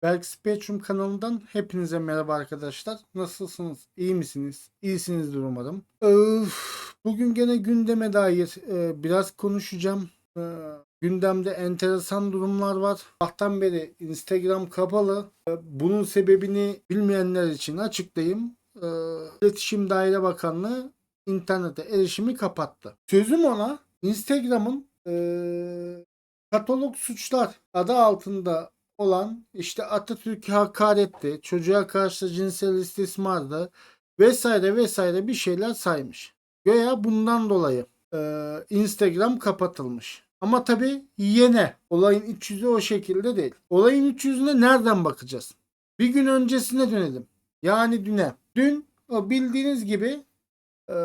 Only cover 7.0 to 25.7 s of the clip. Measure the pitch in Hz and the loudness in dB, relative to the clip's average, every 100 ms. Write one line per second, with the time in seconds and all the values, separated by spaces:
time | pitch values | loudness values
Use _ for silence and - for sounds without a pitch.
7 | 214 214 240 226 240 240 202 233 220 226 | -6 0 0 2 2 2 2 2 2 2
8 | 220 202 196 180 175 - - 185 170 156 | 2 2 4 2 0 -4 -8 -4 -4 -4
9 | 156 180 190 _ 202 202 202 185 185 196 | 0 0 0 _ -4 -4 -6 -6 -4 -4
10 | 175 _ _ - 170 165 156 151 _ _ | -8 _ _ -12 -10 -10 -14 -16 _ _
11 | 170 185 190 185 185 180 180 175 185 185 | -2 0 0 0 -2 -4 -4 -2 0 0
12 | 175 196 202 190 190 196 202 190 196 196 | -2 -4 -4 -2 -2 -2 -2 0 -2 -2
13 | - _ 170 - 202 196 190 175 160 _ | -8 _ -6 -2 -4 0 0 0 -6 _
14 | 160 156 - 185 180 190 180 185 185 202 | -12 -12 -4 -2 0 -2 -2 -4 -2 0
15 | 202 196 202 _ - 165 165 139 160 208 | 0 -2 -6 _ -8 -8 -8 -2 0 0
16 | 202 202 190 190 196 202 202 196 _ 190 | 0 0 4 4 4 -2 -2 -4 _ 0
17 | 202 196 180 180 170 147 - 156 208 - | 2 2 0 0 0 -2 -6 -4 -4 -6
18 | 180 - 165 196 240 240 _ 233 175 165 | -8 -4 -2 -2 -6 -10 _ -10 -8 -6
19 | 165 165 160 - 208 208 - 214 196 190 | -6 -8 -12 2 2 2 -4 -2 0 2
20 | 190 196 190 175 170 165 196 254 262 _ | 2 2 2 0 -4 -4 -4 -6 -8 _
21 | _ _ - 190 180 190 175 143 160 208 | _ _ -6 -6 -2 -2 -2 -8 -4 0
22 | 185 - 226 254 196 - 151 _ - - | 0 0 -4 -2 -4 -4 -8 _ -20 -20
23 | _ 196 214 320 330 220 214 294 _ _ | _ 2 4 4 4 2 -2 -4 _ _
24 | 185 208 220 277 247 240 214 269 277 _ | -4 -4 0 -2 0 0 0 -4 -10 _
25 | - 170 175 175 175 175 175 | -6 -4 -2 -4 -6 -6 -8